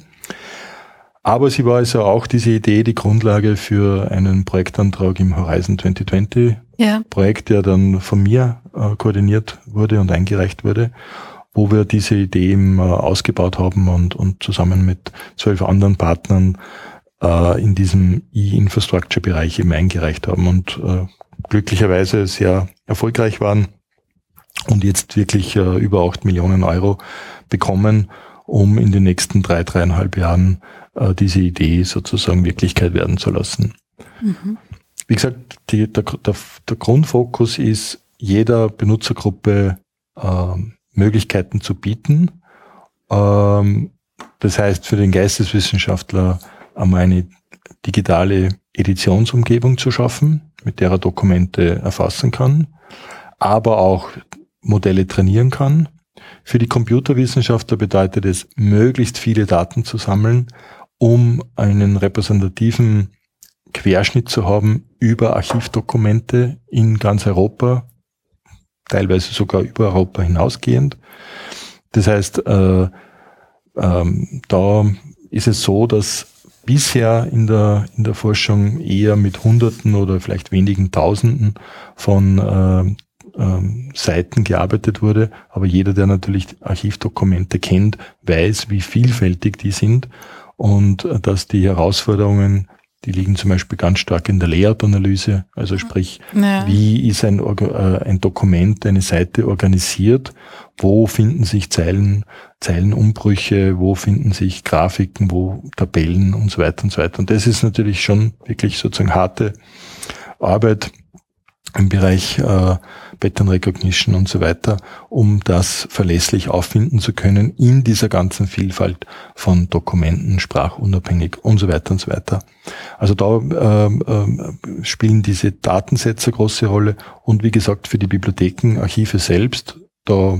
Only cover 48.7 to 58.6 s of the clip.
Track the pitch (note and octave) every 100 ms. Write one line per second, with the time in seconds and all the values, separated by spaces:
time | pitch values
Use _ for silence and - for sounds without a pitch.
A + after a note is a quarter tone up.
48.7 | - F#2+ F#2 - F#2+ A2+ B2 A#2 A#2 B2+
49.7 | B2+ C3 - A#2+ - D3 D#3 - - A2+
50.7 | - F#2 F#2 F#2 - G2 F2+ F2+ - F2
51.7 | F2 F2 - - - B2 - C3 D3+ D3+
52.7 | _ _ - - - - - G2 A2 A2+
53.7 | G#2+ F#2+ F2+ - - - - _ _ -
54.7 | G#2 F#2+ F#2+ F#2+ - F#2+ G#2+ B2+ C3 C#3
55.7 | D#3 D#3 _ _ _ - - - B2 A#2
56.7 | B2 A2 A#2+ - B2+ B2+ C3 A#2 A2+ -
57.7 | A2+ G2+ G2 F#2+ G#2 G2 F2+ - -